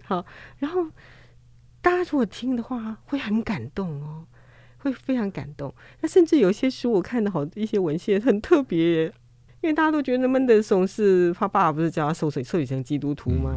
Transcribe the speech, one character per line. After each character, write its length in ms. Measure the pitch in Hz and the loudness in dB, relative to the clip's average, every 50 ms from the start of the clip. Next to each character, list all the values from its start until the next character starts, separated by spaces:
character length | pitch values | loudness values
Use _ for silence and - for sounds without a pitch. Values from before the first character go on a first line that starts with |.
| - | -4
好， 180 | - 196 175 180 - - - - - - - | -4 -4 -4 -4 -8 -16 -20 -20 -20 -10 -8
然 120 | 285 302 | -8 -4
后 160 | 349 370 339 311 - - - - - - - - - - - - - - - - - - | -2 -4 -4 -4 -8 -16 -20 -20 -20 -20 -20 -20 -20 -20 -20 -20 -20 -20 -20 -20 -10 -2
大 100 | - 349 | 0 0
家 60 | 359 359 359 - | 2 0 0 0
如 60 | 302 | 0
果 80 | 277 233 | -2 -2
听 300 | 185 - - 240 262 254 | -2 -4 -6 -6 -4 -4
的 60 | 233 | -4
话， 360 | 226 - 254 240 220 220 220 - _ | -4 -6 -8 -8 -8 -8 -10 -12 _
会 120 | - 285 | -6 -6
很 240 | 277 262 214 208 226 220 | -6 -2 -2 -2 -2 -2
感 260 | 226 208 135 110 123 | -2 -4 -6 -6 -8
动 300 | - 196 190 170 147 143 147 | -8 -8 -6 -6 -8 -8 -10
哦， 220 | 151 156 160 165 - _ - - - - - - - - | -10 -12 -14 -16 -20 _ -20 -20 -20 -20 -20 -20 -20 -14
会 160 | - - 277 247 | -6 -4 -4 -4
非 220 | - - - 262 | -4 -4 -4 -2
常 140 | 247 208 196 | -2 -2 -4
感 200 | - 156 123 143 151 | -6 -8 -10 -10 -10
动。 180 | - 143 135 - - - - - - | -10 -10 -12 -12 -14 -20 -20 -8 -6
那 60 | - | -6
甚 160 | 320 - 381 330 | 2 4 4 6
至 120 | - 339 | 6 6
有 140 | 285 202 180 | 4 4 4
些 180 | 208 - 269 262 | 4 2 0 -2
书 220 | - - - 240 | -2 -2 0 0
我 100 | 226 180 | 2 0
看 220 | - - 247 247 214 | 0 0 -2 -2 -2
的 80 | 202 | -2
好， 140 | 180 156 143 165 - | -2 -2 -4 -4 -6
一 100 | 208 214 | -6 -4
些 140 | 214 - 202 | -2 -2 -2
文 180 | 185 156 147 | 0 0 -2
献 240 | 170 - - 196 202 | -2 0 0 0 2
很 180 | 214 277 - 208 | 2 2 0 0
特 240 | - - 359 294 262 | 2 2 2 2 2
别 400 | - 180 165 165 170 170 160 160 | 0 0 2 2 2 2 2 0
耶， 100 | 175 - _ _ _ _ _ _ - - - | -2 -6 _ _ _ _ _ _ -20 -10 -4
因 80 | - 320 | -2 -2
为 40 | 302 | 0
大 100 | 320 311 | 2 2
家 80 | 311 | 2
都 100 | 311 302 | 2 0
觉 160 | 269 262 247 | 0 0 0
得 100 | 254 254 | 2 2
门 180 | 254 262 262 269 | 2 2 2 4
德 160 | 247 220 214 | 6 4 4
松 260 | 220 - 208 185 185 | 4 4 2 2 2
是， 460 | 190 - - 214 196 190 180 180 170 175 | 0 0 2 4 4 6 4 4 2 0
他 140 | - 208 | 0 -2
爸 240 | 196 - 202 180 160 | 0 2 2 2 2
不 100 | 147 151 | 2 0
是 100 | 165 160 | -2 -2
叫 160 | - 165 151 | 0 -2 -2
他 60 | 147 170 | -2 -2
受 160 | - 165 151 | -2 -2 -2
水， 140 | - 143 123 | -2 -4 -4
受 140 | - - 180 | -2 -2 -2
洗 60 | 143 | -2
成 160 | 123 131 131 127 | -2 -4 -6 -4
基 140 | - 147 | -4 -4
督 160 | 139 139 143 147 | -4 -2 -4 -6
徒 180 | - - - | -4 -2 -2
吗？ 200 | 82 80 76 67 71 | 0 0 0 -2 -2